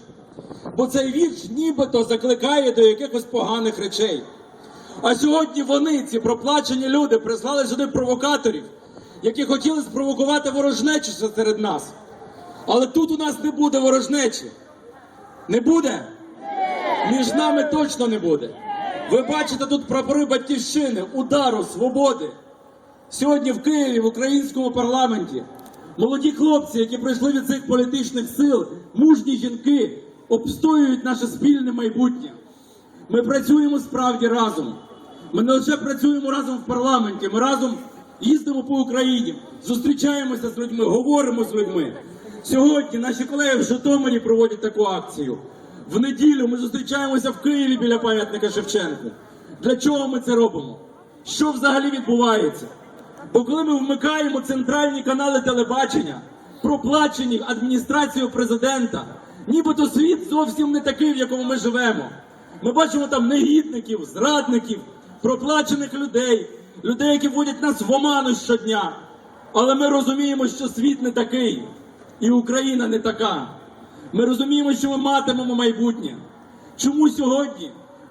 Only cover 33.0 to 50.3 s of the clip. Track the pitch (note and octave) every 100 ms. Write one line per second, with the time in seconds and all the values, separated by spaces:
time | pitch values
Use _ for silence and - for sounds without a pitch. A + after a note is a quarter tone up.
33 | - A3+ A#3 C4+ - D4 D4 C#4 - B3+
34 | B3+ A3+ A3+ A#3 A3+ - B2+ - - -
35 | - - - F3 A#3 C4+ C4 D4 C4+ C4+
36 | D4 D4 C4+ C4+ B3 B3+ - A#3+ B3+ B3+
37 | G#3+ F#3+ G3 G#3 C4 C4+ B3 - - -
38 | - - G#3+ D4+ - C4+ C4 C#4 B3+ B3
39 | B3+ B3 E3+ D#3 - - - A#3+ - C#4+
40 | C#4+ C#4+ C4+ A#3 A#3 A3+ A#3+ A3+ G#3+ G#3+
41 | C4 D4 C4 A#3 A3+ G#3+ G3 F#3 C3+ -
42 | - - - - - C4 C#4+ D4 - A#3
43 | B3 A#3+ C4 C#4+ C#4+ B3 - B3 C#4+ C#4+
44 | B3+ A#3+ A3+ A3+ A3+ G#3+ A3 G#3+ G#3 F3+
45 | - - C3+ - - - - - - F3
46 | C4+ - D4+ C#4 A#3+ B3 B3 - B3+ C#4
47 | C#4 C4 C4 A#3 D4 D4 C4+ B3+ A#3 A3+
48 | A#3 A3 G#3 G#3 G#3 G3+ - G#3 E3+ C3+
49 | A#2 - - - - - G#3 B3+ D4 D4
50 | C4+ B3+ A#3+